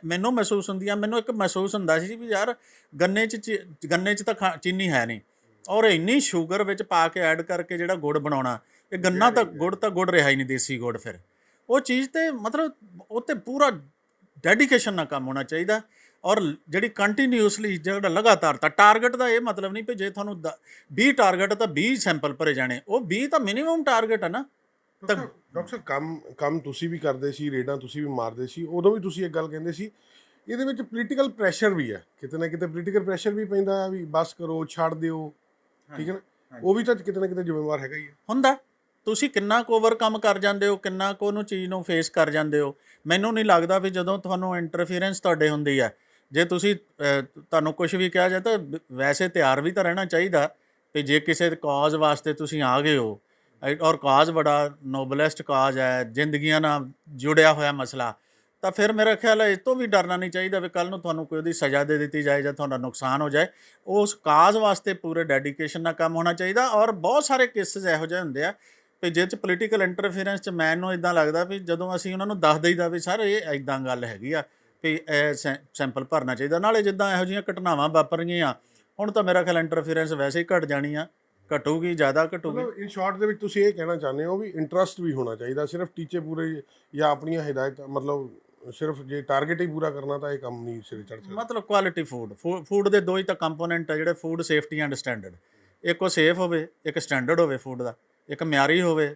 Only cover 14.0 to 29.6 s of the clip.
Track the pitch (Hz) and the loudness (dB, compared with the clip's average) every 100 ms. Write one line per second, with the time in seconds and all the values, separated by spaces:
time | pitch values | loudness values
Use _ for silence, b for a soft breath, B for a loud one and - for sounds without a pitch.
14 | _ _ _ - 160 220 277 262 - 185 | _ _ _ -2 2 4 6 4 2 -2
15 | 151 143 131 135 135 160 180 214 214 b | -2 -4 -4 -6 -4 -4 0 -2 -4 b
16 | b b 175 214 170 147 - 165 220 - | b b 0 2 0 -4 -6 -4 -2 0
17 | 202 208 262 247 208 208 214 180 160 196 | 0 2 2 4 2 2 -4 -4 -4 -2
18 | 196 170 220 202 160 139 156 151 208 226 | 0 4 6 6 4 2 2 8 8 8
19 | 247 247 247 233 240 190 196 202 220 226 | 4 2 2 2 0 -4 -4 -6 -6 -6
20 | 196 196 202 190 156 147 B B B 139 | -6 -6 -8 -8 -8 -10 B B B 2
21 | 254 277 202 180 190 202 220 147 214 262 | 4 6 6 6 2 0 0 0 0 2
22 | 196 156 147 131 156 135 127 123 - 226 | 0 0 -2 -2 0 0 0 -4 -2 -2
23 | 202 196 277 311 214 214 320 330 285 233 | 0 -2 0 0 0 -2 0 0 2 2
24 | 220 220 175 208 277 _ _ _ _ _ | 2 0 -2 -4 -8 _ _ _ _ _
25 | 196 202 247 - _ 160 175 233 - 139 | -4 -2 -4 -12 _ -12 -10 -10 -6 -6
26 | 156 160 - - 147 160 143 135 165 170 | -6 -10 -14 -4 -2 -2 -6 -6 -6 -4
27 | 151 131 143 139 147 135 127 139 127 151 | -4 -2 -4 -6 -4 -4 -4 -4 -8 -8
28 | 147 131 113 113 127 165 165 175 180 220 | -6 -4 -4 -6 -10 -10 -6 2 2 2
29 | 185 160 180 160 160 151 | -2 -6 -6 -4 -6 -6